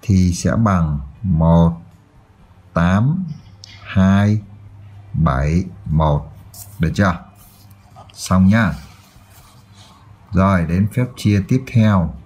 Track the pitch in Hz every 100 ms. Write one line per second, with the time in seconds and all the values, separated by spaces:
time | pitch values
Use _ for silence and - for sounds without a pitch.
0 | - 95 92 87 90 73 113 92 82 73
1 | 67 - 98 80 82 85 85 82 - -
2 | _ _ _ _ - - - - 87 95
3 | 123 180 175 - - - - - - -
4 | 95 98 104 104 - - - - - -
5 | - - 80 65 71 85 95 - - 78
6 | 78 73 - - - - - - 82 -
7 | 202 170 - - - - - - - -
8 | - - - 92 95 107 104 69 - -
9 | _ - - - - - - - - -
10 | - - - 90 95 95 82 87 107 -
11 | 123 - 104 101 95 127 131 120 107 101
12 | 80 -